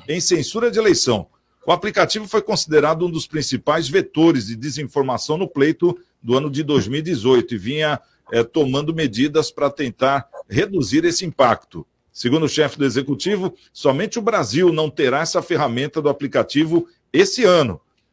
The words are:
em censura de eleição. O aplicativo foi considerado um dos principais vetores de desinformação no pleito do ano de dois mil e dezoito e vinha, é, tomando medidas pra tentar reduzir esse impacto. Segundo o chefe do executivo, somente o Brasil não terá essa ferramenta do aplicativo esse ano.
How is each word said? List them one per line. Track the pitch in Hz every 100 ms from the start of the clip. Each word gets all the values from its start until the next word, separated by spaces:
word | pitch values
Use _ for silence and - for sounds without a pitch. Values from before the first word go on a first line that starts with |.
| -
em | 170
censura | - 165 127 226 233
de | 208
eleição. | 214 - 131 104 - _ _ _ -
O |
aplicativo | 170 202 202 165 214 202
foi | 220
considerado | - 190 151 151 147 165 175
um |
dos | 160 -
principais | 156 - 127 - 160 139
vetores | 185 127 151 165 135 101
de | 113
desinformação | 143 135 139 147 131 120 - 156
no | 185
pleito | 139 151 156 175 175 _ _
do | 117 131
ano | 147
de | 135
dois | 147 139 107
mil | 143
e |
dezoito | 160 131 120 123 117 110
e |
vinha, | 104 151 151 143 - _ -
é, | 117
tomando | 117 165 131 139 151
medidas | 160 143 107 147 156 151
pra | - 143
tentar | 147 127 - 131 139 - - -
reduzir | 107 202 190 101 147
esse | 170 170 175
impacto. | - 123 104 _ 82 - _ _
Segundo | - 123 156
o | 147
chefe | 156 147 151
do | 139
executivo, | 120 135 135 180 202 185 - _
somente | - 143 - 214 233
o |
Brasil | 214 202 117 135 180
não | 156 156
terá | - 127 139
essa | 165 175
ferramenta | - 156 139 117 143 160
do | 147
aplicativo | 139 143 123 - 147 160 170 170 _ _
esse | 147 196 247
ano. | 202 175 120 85 _ _ _